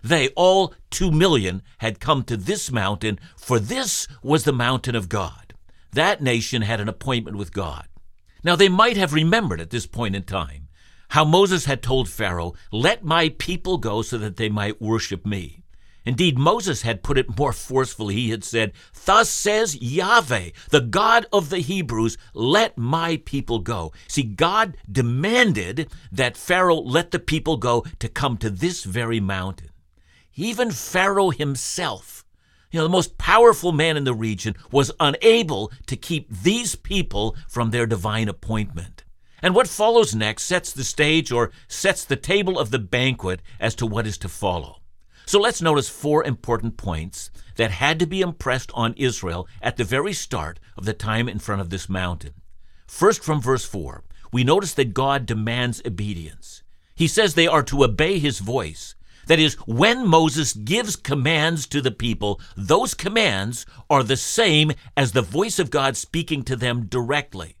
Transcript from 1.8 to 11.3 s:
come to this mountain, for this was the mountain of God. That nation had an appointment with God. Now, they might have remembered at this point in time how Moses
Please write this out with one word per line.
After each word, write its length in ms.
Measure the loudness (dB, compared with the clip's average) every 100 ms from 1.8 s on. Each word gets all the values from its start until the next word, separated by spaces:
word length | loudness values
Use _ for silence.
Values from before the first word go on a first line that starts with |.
| -6 -4
come 220 | 0 0
to 120 | 0 -4
this 360 | -2 -4 -2
mountain, 480 | -2 -2 -2 -4 -4 -10 -20
for 200 | -2 0
this 500 | 0 -4 -2 -4 -6 -10
was 220 | 0 2
the 80 | 2
mountain 440 | 0 0 0 -2 -4
of 120 | -4
God. 460 | -4 -4 -10 -20 -20 -20 -20 -6
That 280 | 0 2 2
nation 400 | 0 0 0 -2
had 180 | -2 -2
an 80 | -4
appointment 480 | -6 -4 -4 -4 -8
with 160 | -8
God. 340 | -6 -8 -10 -14 -20 -20 -20 _ -6
Now, 140 | -2 4
they 120 | 4
might 280 | 6 4 4
have 160 | 0
remembered 480 | 2 4 2 2 -4
at 80 | -4
this 160 | -6 -6
point 300 | -6 -4 -4
in 80 |
time 440 | -4 -6 -6 -10 -18 -20 -20 -20 0
how 140 | 2
Moses 420 | 6